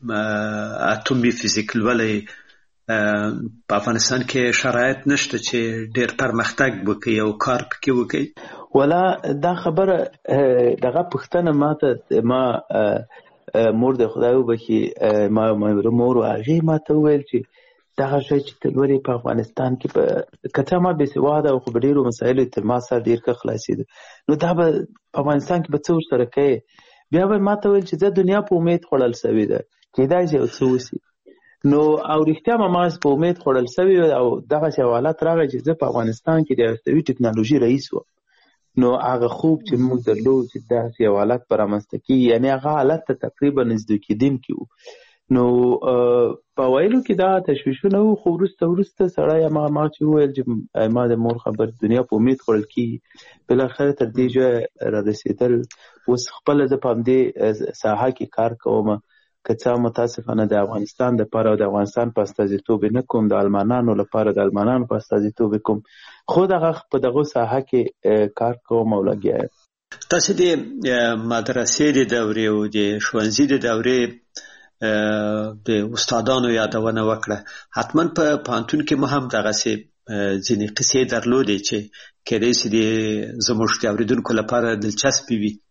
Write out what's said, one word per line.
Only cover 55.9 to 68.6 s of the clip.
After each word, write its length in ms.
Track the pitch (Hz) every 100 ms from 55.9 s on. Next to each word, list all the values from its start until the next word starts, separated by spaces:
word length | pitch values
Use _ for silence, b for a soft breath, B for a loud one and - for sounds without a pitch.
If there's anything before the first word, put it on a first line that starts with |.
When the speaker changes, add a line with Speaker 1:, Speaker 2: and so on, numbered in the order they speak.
| B -
Speaker 2:
اوس 140 | 123 123
خپله 380 | - - 143 135
زه 100 | 135
په 120 | 131
همدې، 320 | 113 117 131 127 -
آه، 100 | 107
ساحه 580 | 107 - - 110 107 127
کې 160 | 127 113
کار 220 | - 113
کومه. 460 | 113 - 110 107 104 _ _ _ _
که 100 | -
څه 120 | 113 -
هم 160 | 120
متاسفانه 640 | 120 - 120 117 113 110 107
د 80 |
افغانستان 640 | 104 101 110 104 - 123 120
دپاره 340 | 107 113 110
او 60 | 107
د 60 |
افغانستان 480 | 101 101 101 120 117
په 100 | 117
استازیتوب 640 | 101 - 101 98 - 110
یې 80 | 104
نه 100 | 113
کوم، 260 | 127 120 107
د 40 |
المانانو 640 | 101 101 101 101 127 120
لپاره 380 | 104 101 110 110
د 60 | 98
المانانو 480 | 101 101 104 127 120
په 100 | 113
استازیتوب 580 | - 104 104 104 113
یې 40 | 107
کوم. 220 | - 104 - B B B -
خو 180 | 156 190
دغه 240 | 185 165 160 -
په 80 | 139
دغو 240 | 127 123
ساحه 380 | 147 131 117 131
کې، 220 | 135 127 113 -
آه، 220 | 98 107 104
کار 280 | - 117 120